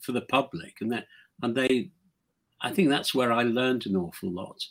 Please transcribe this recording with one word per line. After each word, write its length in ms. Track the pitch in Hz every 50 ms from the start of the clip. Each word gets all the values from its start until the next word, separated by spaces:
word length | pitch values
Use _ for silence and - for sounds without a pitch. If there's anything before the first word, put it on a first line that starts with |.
for 100 | - -
the 100 | 123 120
public. 540 | - - - 135 135 - - 82 - - - -
And 100 | 117 110
that, 160 | 120 113 - - - - _ _ _ -
and 140 | 123 120 117
they, 340 | 131 131 131 131 123 104 - - _ _ _ _ _ _ _ _ _ _ _ _ -
I 100 | - 127
think 180 | - - 185 143
that's 260 | - - - - -
where 160 | 131 127 120
I 120 | 117 117 120
learned 420 | 120 113 123 127 127 127 120 - 101
an 80 | 95
awful 360 | 95 87 85 - - - 95
lot. 320 | 175 - - - - - - -